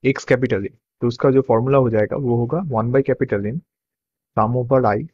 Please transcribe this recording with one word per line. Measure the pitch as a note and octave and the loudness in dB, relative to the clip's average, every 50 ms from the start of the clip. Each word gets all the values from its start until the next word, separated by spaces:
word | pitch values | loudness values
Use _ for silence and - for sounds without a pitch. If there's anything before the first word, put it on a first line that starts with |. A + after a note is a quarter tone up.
| - | 0
x | B2+ C3+ - - | -2 -2 -2 0
capital | - C#3 B2 C3 A#2+ A#2+ G2 G2+ | 0 0 0 2 -2 -2 -2 -4
N, | F#2+ _ _ _ _ _ _ | -8 _ _ _ _ _ _
तो | - | -4
उसका | A#2+ A#2 - - C#3 | -4 -2 2 0 4
जो | C3 C3+ B2+ | 4 4 2
formula | - A#2+ A2+ A#2+ C3 C#3 | 2 0 0 2 2 2
हो | C#3 C3 A#2+ | 2 2 2
जाएगा | A2 G#2+ G#2+ - - | 2 0 0 0 -2
वो | - C#3 B2 A#2 | -4 -2 -2 0
होगा | A#2 A#2+ A#2 D3+ E3+ G3 | 0 -2 -2 -4 -6 -6
one | D#3+ B2+ A2 A2+ A#2+ | -4 -4 -2 -2 0
by | B2 C#3 C3+ | 0 0 0
capital | C3+ B2+ - C#3 B2 - G2+ G2+ | 0 -2 -2 -2 -2 -2 -4 -4
N | G#2 A#2+ E3+ - _ _ _ _ _ _ _ _ _ _ _ _ _ _ | -4 -6 -8 -12 _ _ _ _ _ _ _ _ _ _ _ _ _ _
sum | - G#2+ A2 A#2+ | -2 0 0 0
over | B2+ B2 A#2 C3+ C3 B2 | -2 0 2 2 2 2
I | A2 G2+ G#2 C#3+ - | 2 0 -2 -4 -8